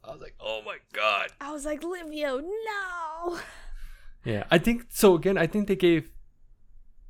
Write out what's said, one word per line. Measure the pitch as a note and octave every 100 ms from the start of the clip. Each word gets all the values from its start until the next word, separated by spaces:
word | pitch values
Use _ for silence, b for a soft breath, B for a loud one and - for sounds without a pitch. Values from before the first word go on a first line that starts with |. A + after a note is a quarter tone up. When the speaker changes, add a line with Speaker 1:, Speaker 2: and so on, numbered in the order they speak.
Speaker 1:
I | -
was | D3+
like, | - -
"Oh | G#2+ A2
my | G#2+ E3 _
god." | G#2 G#2+ G2+ - -
Speaker 2:
I | C#4+
was | D4+ C#4+
like, | D4+
"Livio, | D#4+ F4+ D#4+ D4+ D4 C4
no." | D#4+ G#4+ A4+ G#4 F#4+ F4 D#4+ D#4+ F4 E4+ B B B B B B B B -
Speaker 1:
Yeah, | G#2 -
I | D#3+
think | F#3 A#3 -
so. | - G#3 E3+
Again, | E3+ G3
I | E3
think | G#3 G3+
they | F#3+
gave | F3 E3 D3+ - - _ - - - - - - -